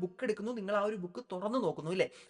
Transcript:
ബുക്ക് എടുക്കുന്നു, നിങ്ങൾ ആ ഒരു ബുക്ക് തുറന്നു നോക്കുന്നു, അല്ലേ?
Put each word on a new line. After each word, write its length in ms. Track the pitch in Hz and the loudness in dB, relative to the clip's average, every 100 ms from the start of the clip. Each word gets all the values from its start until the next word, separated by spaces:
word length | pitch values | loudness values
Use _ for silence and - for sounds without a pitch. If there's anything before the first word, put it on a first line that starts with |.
| 175 | -4
ബുക്ക് 180 | - 254 | -2 -2
എടുക്കുന്നു, 240 | 208 214 233 | 0 -2 -2
നിങ്ങൾ 160 | 196 208 | 0 2
ആ 20 | 208 | 2
ഒരു 80 | 214 175 | 0 -4
ബുക്ക് 180 | 240 - | -8 -6
തുറന്നു 280 | 180 208 254 180 | -4 0 2 2
നോക്കുന്നു, 260 | 147 151 185 | 0 0 2
അല്ലേ? 120 | 135 - - | 2 0 -20